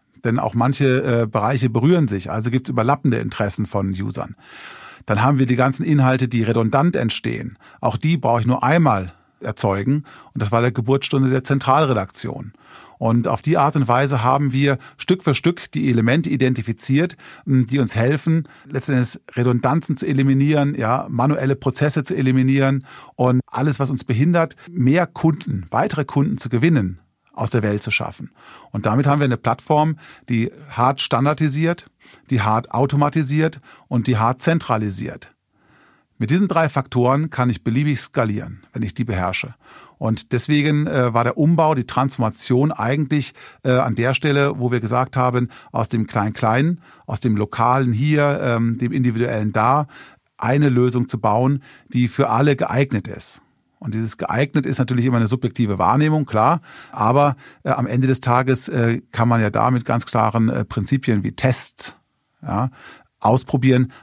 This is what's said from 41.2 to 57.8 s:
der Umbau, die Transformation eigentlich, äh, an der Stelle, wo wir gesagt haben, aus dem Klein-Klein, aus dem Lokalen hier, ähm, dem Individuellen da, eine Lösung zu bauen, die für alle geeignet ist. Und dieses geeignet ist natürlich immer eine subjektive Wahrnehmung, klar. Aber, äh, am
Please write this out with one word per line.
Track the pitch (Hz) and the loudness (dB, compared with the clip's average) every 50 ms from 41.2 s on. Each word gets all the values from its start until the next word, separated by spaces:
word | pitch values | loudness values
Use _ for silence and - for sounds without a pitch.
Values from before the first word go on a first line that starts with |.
| 117 | 0
der | 120 - - | 0 0 2
Umbau, | 147 160 170 170 160 156 156 | 2 2 4 4 4 2 2
die | 131 117 | 0 -2
Transformation | - - 131 135 135 - - 120 110 - - - - 127 123 143 156 - | -2 -2 0 0 0 0 -2 -2 -2 -2 -4 -2 0 2 2 2 0 -2
eigentlich, | - 107 120 139 147 151 131 151 147 123 - - - - - - _ - | -2 -2 -2 0 0 0 0 0 -2 -2 -4 -10 -18 -20 -20 -16 _ -2
äh, | 131 127 | 0 2
an | 127 - 120 101 | 2 2 0 0
der | 110 117 131 131 | 0 0 0 0
Stelle, | - - 151 139 143 139 143 - 143 | 0 0 0 2 2 2 0 0 -2
wo | 123 123 | -2 -2
wir | 123 120 | -2 -2
gesagt | 113 104 123 123 131 - - | -2 -2 0 -2 -2 -2 0
haben, | 131 127 127 123 123 123 117 - - - - - | 0 0 0 0 0 -2 -2 -6 -10 -14 -8 -4
aus | 117 110 - | -4 -4 -2
dem | - 113 107 | -2 -4 -2
Klein-Klein, | - - 110 101 107 101 - - 110 113 127 147 165 175 - - - - - _ | -2 -2 -2 -2 -2 -2 -2 0 0 2 2 2 0 -2 -4 -8 -14 -20 -18 _
aus | - - - | -8 -6 -2
dem | - 120 107 | -2 0 0
Lokalen | 104 104 104 - - 117 120 127 135 131 123 113 | 0 -2 -2 -2 0 0 2 2 2 2 0 0
hier, | 107 139 151 151 147 143 143 143 - 143 | 0 0 2 2 2 2 2 0 0 -2
ähm, | 127 117 113 117 117 117 127 | -2 0 0 0 -2 -2 -2
dem | 123 120 135 | -2 -2 0
Individuellen | 135 123 123 110 113 120 127 120 107 107 110 - | 0 0 0 0 0 -2 -2 -2 -2 -2 -2 0
da, | 110 110 120 135 151 147 - - - - - - _ _ _ _ | 0 2 2 2 2 0 -4 -8 -18 -20 -20 -20 _ _ _ _
eine | - - 117 131 147 147 139 | -6 -2 0 2 2 2 2
Lösung | 123 123 123 123 123 123 120 - | 4 2 2 2 2 0 -2 -2
zu | - 110 | -4 -2
bauen, | - 107 104 117 127 135 143 131 - - - - _ - | 0 0 2 2 2 0 0 -2 -6 -12 -20 -20 _ -4
die | - 123 123 113 | -2 0 0 0
für | - - 139 - | 0 0 0 2
alle | 110 120 143 147 139 | 2 2 2 2 2
geeignet | - - - 113 127 143 135 - 101 - 104 | 0 -2 -2 0 0 0 0 -2 -4 -4 -6
ist. | 101 - - - - - _ _ _ _ _ _ _ - | -10 -12 -12 -14 -14 -18 _ _ _ _ _ _ _ -12
Und | - 120 107 | -8 -6 -4
dieses | 110 113 110 - - | -4 -4 -6 -6 -6
geeignet | - - - 117 147 143 - 151 131 | -6 -4 -2 -2 -2 0 0 -2 -2
ist | 131 135 - | -2 -2 -2
natürlich | 127 - 127 120 117 | -2 0 0 0 0
immer | 131 123 | 2 2
eine | 117 113 | 2 2
subjektive | 98 120 - - 117 - - 120 104 101 95 | 0 0 -2 -2 -2 -2 -2 -2 0 0 2
Wahrnehmung, | 85 92 117 143 151 156 156 156 139 | 2 2 4 4 2 2 2 0 -2
klar. | - 110 107 110 135 170 139 - - - - - - - | -2 0 2 2 2 2 0 -2 -8 -20 -20 -20 -12 -6
Aber, | - 107 110 127 143 143 143 127 - - - - _ - | -2 0 2 4 4 4 2 0 -2 -8 -20 -20 _ -4
äh, | 143 | -4
am | 131 - | -2 -2